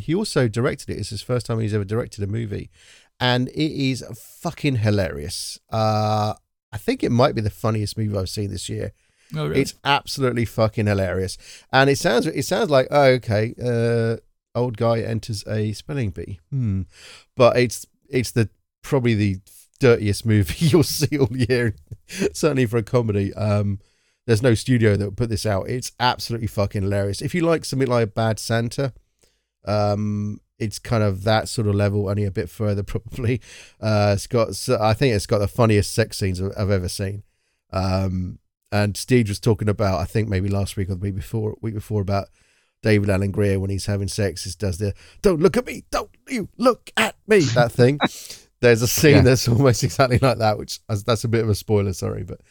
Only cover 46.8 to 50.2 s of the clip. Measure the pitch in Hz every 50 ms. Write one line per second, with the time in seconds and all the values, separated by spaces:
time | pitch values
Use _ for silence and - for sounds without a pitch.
46.8 | - - - - 226 202 - _ _ - 220 202 156 120 117 123 120 117 - -
47.8 | 120 127 143 147 - - - - - - - - - _ _ - - 120 120 110
48.8 | 123 110 - - - 151 139 139 135 123 131 123 - 123 120 110 139 131 117 -
49.8 | - 117 - - 135 123 123 110